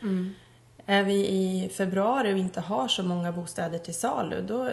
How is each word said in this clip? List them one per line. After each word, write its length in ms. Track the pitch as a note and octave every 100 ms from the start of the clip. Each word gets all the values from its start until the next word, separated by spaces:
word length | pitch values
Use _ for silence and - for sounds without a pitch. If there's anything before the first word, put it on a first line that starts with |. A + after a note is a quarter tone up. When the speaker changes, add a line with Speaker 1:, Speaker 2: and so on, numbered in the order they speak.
Speaker 1:
Mm. 320 | G#3+ F#3 F#3 F#3+ - - - - -
Speaker 2:
Är 120 | G3
vi 120 | G3 G3+ G3
i 400 | F#3+ F#3 F#3 F#3
februari 600 | - F#3+ F#3+ G#3 C4+ G#3+
och 40 | G3
inte 220 | F#3 F#3
har 280 | D#3+ A3 B3
så 140 | -
många 300 | F3+ F3 F3
bostäder 460 | F3 E3 - E3+ E3+
till 160 | E3+
salu, 480 | E3+ A#3 C#4 - -
då, 280 | F#3 A#3 B3+